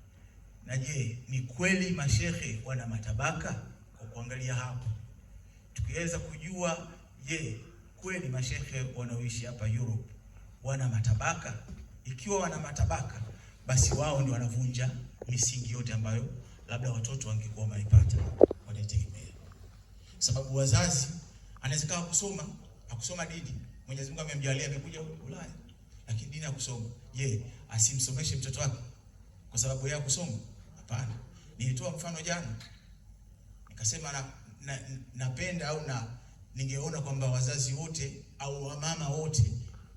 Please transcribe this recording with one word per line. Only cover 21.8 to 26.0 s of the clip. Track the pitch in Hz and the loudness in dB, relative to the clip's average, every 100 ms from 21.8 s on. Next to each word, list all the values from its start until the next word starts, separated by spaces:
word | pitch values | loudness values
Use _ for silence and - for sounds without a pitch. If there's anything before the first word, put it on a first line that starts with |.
| 151 | 0
kawa | 170 170 | -2 2
kusoma, | - 202 180 156 - - - - | 2 2 -2 -6 -10 -16 -18 -12
hakusoma | - - 175 165 | -6 -6 -4 -6
dini, | 165 - - - - - | -6 -6 -8 -10 -14 -8
Mwenyezi | 139 135 | -8 -6
Mungu | 160 | -6
amemjalia, | 156 143 135 135 143 | -4 -2 0 0 0
amekuja | 135 160 160 | -4 -6 -8
Ulaya, | 160 160 - - - - - - - - | -8 -10 -10 -10 -10 -12 -16 -20 -20 -14